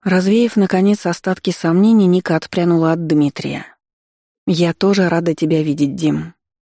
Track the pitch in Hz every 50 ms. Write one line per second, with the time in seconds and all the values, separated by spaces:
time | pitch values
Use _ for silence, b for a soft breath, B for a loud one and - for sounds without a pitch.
0 | - 190 185 185 185 196 214 233 240 226 - 214 196 185 202 185 190 202 208 -
1 | - 175 175 - - 190 185 - - 190 170 - - 165 165 185 202 226 226 214
2 | 190 180 180 185 - - 165 160 - - - 185 170 175 170 160 165 160 165 165
3 | 165 156 147 151 147 139 - - - 139 143 147 - - _ _ _ _ _ _
4 | _ _ _ _ _ _ _ _ - - 175 165 175 170 165 - 196 196 202 196
5 | 185 170 160 170 170 170 156 - 165 156 160 156 156 156 143 143 147 139 - 180
6 | 160 151 147 151 156 170 _ _ _ _ _ _ _ _